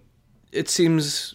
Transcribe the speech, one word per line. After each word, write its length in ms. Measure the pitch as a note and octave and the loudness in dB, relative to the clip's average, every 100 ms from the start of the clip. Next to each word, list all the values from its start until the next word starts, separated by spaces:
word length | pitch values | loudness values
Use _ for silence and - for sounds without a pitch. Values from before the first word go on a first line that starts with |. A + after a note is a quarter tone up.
| - _ _ _ _ | -20 _ _ _ _
it 160 | - - | -6 -2
seems 680 | - E3 D#3+ D3 - - | 2 4 2 0 -4 -8